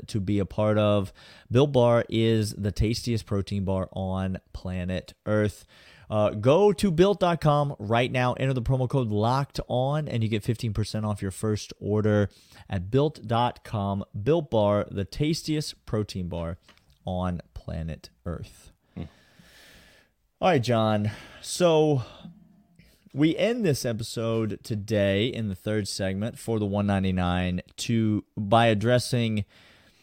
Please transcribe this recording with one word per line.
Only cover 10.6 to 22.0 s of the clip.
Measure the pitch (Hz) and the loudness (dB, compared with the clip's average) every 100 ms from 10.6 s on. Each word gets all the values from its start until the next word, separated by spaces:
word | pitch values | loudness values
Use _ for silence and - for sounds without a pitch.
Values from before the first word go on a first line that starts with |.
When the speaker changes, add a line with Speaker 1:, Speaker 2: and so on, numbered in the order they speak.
| 120 | -2
Speaker 1:
percent | 104 104 110 107 | -4 -4 -4 -4
off | 101 | -4
your | 98 | -6
first | - 110 107 - - | -4 -2 -4 -6 -10
order | 101 104 107 104 101 - _ - - | -2 2 4 4 2 -2 _ -20 -8
at | 98 92 | -8 0
built | 131 151 - 107 | 2 0 -2 -2
dot | 117 120 - | 0 0 -2
com. | - 110 98 98 - - | -6 -4 -2 -4 -6 -4
Built | 107 170 151 | 0 0 2
Bar, | 113 104 104 - | 2 4 2 0
the | 92 98 | -4 -6
tastiest | - 151 165 - 151 151 - - | -2 -2 -2 -2 -4 -4 -10 -6
protein | 110 104 98 87 | -4 -4 -6 -6
bar | 85 82 82 _ - _ _ - | -6 -6 -8 _ -20 _ _ -6
on | 90 90 87 - | -4 -2 -4 -8
planet | - - 80 80 76 - _ - | -16 -10 -8 -8 -10 -14 _ -10
Earth. | 78 - - - _ _ - | -10 -10 -20 -20 _ _ -14
Speaker 2:
Hmm. | - _ _ _ - - - - - _ _ _ _ - | -14 _ _ _ -20 -20 -20 -20 -20 _ _ _ _ 0
Speaker 1:
All | - | 2
right, | 156 | 4
John. | 117 117 110 107 104 - - - | 2 2 2 2 0 -6 -14 -18
So | - - 175 156 156 139 | -10 0 4 6 4 2